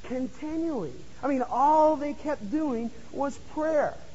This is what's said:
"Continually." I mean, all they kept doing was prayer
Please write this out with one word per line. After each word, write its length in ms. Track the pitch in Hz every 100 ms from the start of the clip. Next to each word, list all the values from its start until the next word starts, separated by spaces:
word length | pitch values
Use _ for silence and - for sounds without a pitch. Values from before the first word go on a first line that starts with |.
"Continually." 880 | - 254 254 - 302 320 330 269 156 127 - -
I 60 | 269
mean, 140 | 269
all 540 | 247 220 285 311 311 302
they 180 | 294
kept 360 | 294 302 285 208
doing 400 | 302 311 226 233 - -
was 240 | - 277 - -
prayer 420 | - 311 302 202 - -